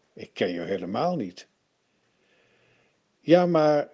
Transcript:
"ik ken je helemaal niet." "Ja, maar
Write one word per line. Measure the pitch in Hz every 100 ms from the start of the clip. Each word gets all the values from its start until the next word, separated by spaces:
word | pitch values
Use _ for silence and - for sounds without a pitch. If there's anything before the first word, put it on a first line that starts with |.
| _
"ik | - -
ken | - 101
je | 87
helemaal | 87 95 87 110 170 175
niet." | 95 - - _ _ _ _ _ _ _ _ _ _ _ _ _ _ _ _ _
"Ja, | - 175 175
maar | 165 151 147 -